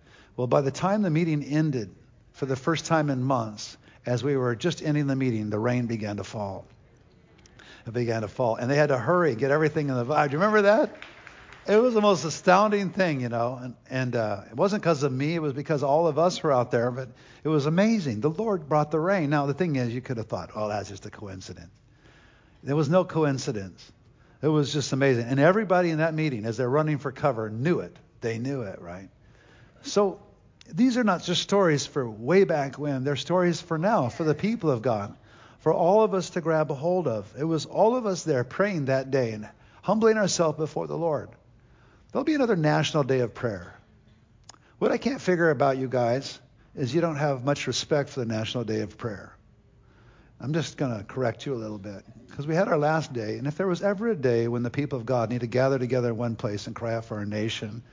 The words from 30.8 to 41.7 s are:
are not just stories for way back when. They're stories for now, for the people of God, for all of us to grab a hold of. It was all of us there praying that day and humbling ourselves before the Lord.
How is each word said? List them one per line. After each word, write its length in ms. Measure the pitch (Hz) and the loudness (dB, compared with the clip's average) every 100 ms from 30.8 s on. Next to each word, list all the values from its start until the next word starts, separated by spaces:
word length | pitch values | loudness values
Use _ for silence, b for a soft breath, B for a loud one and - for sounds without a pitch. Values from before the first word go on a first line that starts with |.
| 254 240 | 2 4
are 80 | |
not 180 | 214 170 | 2 2
just 200 | 170 180 | 0 -2
stories 420 | - 202 180 147 | 2 4 4 2
for 240 | - 147 120 | 0 -4 -4
way 360 | 104 120 185 | -6 2 4
back 340 | 190 156 139 123 | 4 2 -2 -4
when. 260 | 147 135 | -4 -2
They're 120 | 131 156 | -2 -4
stories 440 | - 180 175 165 | 0 2 2 0
for 160 | - 160 | -4 -2
now, 320 | 185 226 123 | 2 2 0
for 160 | - | 0
the 100 | 156 | 0
people 360 | 151 202 233 156 | 0 -2 0 0
of 100 | 123 | 0
God, 340 | 127 110 101 - B B B B | 0 -2 -4 -12 B B B B
for 160 | 156 | 0
all 280 | 160 165 208 | 2 4 6
of 120 | 214 | 4
us 160 | 185 - | 2 -2
to 100 | 185 | -4
grab 300 | 160 160 151 | 0 0 0
a 40 | |
hold 320 | 139 160 185 151 | -2 0 0 0
of. 240 | 110 98 127 | -2 -6 -6
It 60 | |
was 220 | 156 160 156 | -2 -2 -2
all 300 | - 208 254 | 2 4 4
of 100 | 220 | 0
us 180 | 175 | -2
there 200 | 160 135 | 0 0
praying 420 | 123 - 202 175 131 | 0 0 0 0 0
that 240 | 135 135 | 0 2
day 220 | 135 117 | 0 0
and 140 | 107 104 b b b | -4 -12 b b b
humbling 340 | - 214 220 220 | 0 4 6 6
ourselves 400 | 190 - 160 151 | 2 2 2 0
before 300 | 151 160 160 | -4 -4 -4
the 100 | 147 | -2
Lord. 320 | 165 143 98 - _ _ b | 0 -2 -4 -14 _ _ b